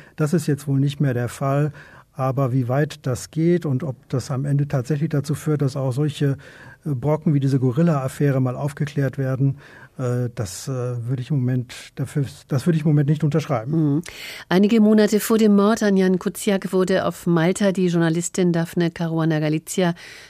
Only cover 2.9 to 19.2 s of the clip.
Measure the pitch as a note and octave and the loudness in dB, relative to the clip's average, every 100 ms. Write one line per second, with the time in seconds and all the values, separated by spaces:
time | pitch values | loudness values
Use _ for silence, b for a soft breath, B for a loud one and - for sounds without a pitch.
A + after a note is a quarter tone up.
2.9 | - C#3 B2 - D#3+ E3 F3 E3 B2+ D3+ | -4 -6 -6 -6 -2 2 2 0 -2 -4
3.9 | A#2+ - C3 - C3 C#3+ C#3+ D3 C#3 A#2 | -10 -6 -6 -4 -4 -2 0 0 -2 -2
4.9 | D3 D#3+ C#3+ - C#3+ D#3 D3 C#3 C#3+ C3 | -2 -2 -2 -2 -4 -2 0 -2 -2 -4
5.9 | B2 D3+ D3 C#3+ C3+ B B B B D#3+ | -2 -2 0 -2 -2 B B B B -6
6.9 | C3 C#3 D#3 E3+ C#3+ C3+ C3+ B2+ A#2+ E3+ | -4 -2 0 2 2 2 2 2 2 2
7.9 | C#3+ C3 - C#3+ C3+ B2+ C3 C#3+ D3 D3 | 2 -2 -2 0 2 0 -2 -6 -4 -4
8.9 | - C3+ C3+ C3 C3 C#3 C#3 B B B | -2 -2 -2 -2 0 0 -2 B B B
9.9 | - B2 B2 B2 - G2+ - - C3 B2 | -6 -4 -2 -4 -6 -8 -8 -8 -6 -6
10.9 | B2 A#2 C3 B2 D3 B2 B2+ A#2+ - - | -6 -6 -6 -2 -2 0 -2 -4 -12 -14
11.9 | - C3+ D3+ B2 - - C#3+ F3+ E3 D#3 | -10 -6 -4 -4 -6 -4 -2 2 2 4
12.9 | D3 D3 D#3 D#3 D#3 - B2+ A#2 E3 D3+ | 2 2 2 0 0 0 -2 -2 0 2
13.9 | C#3+ - B B B B F3+ G3+ A3+ G#3+ | 0 -4 B B B B 2 4 6 6
14.9 | G#3+ G#3 G#3 - A3 A3 G3+ G3+ A3+ G#3 | 6 4 2 2 4 6 6 4 4 2
15.9 | F#3+ F#3+ F#3 G3+ - - G3 G3 F#3 F#3 | 4 4 2 -2 -4 -2 -2 0 0 2
16.9 | F#3 - E3+ F3+ E3+ E3 F#3+ G3+ F#3+ F3+ | 2 0 -2 0 2 2 2 0 2 2
17.9 | E3+ E3 E3 F3 - F3+ E3+ E3 F3+ E3+ | 2 2 0 -2 0 0 0 -2 0 -2
18.9 | - E3 D#3+ | -2 -4 0